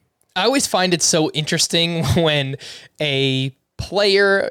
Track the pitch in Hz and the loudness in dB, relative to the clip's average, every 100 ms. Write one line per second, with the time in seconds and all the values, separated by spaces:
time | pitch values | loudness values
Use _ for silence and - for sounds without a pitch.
0 | _ _ _ 180 208 277 - 190 185 170 | _ _ _ -4 0 0 0 0 0 0
1 | - 170 156 151 151 165 - 180 170 170 | 2 2 0 -2 -2 -2 0 0 0 0
2 | 147 175 160 147 135 135 - - - - | 0 2 2 2 -2 -6 -12 -20 -16 -6
3 | 151 135 135 131 135 - _ - - 185 | -2 0 0 0 -4 -8 _ -14 -6 0
4 | 208 196 202 196 - | 2 4 4 2 -2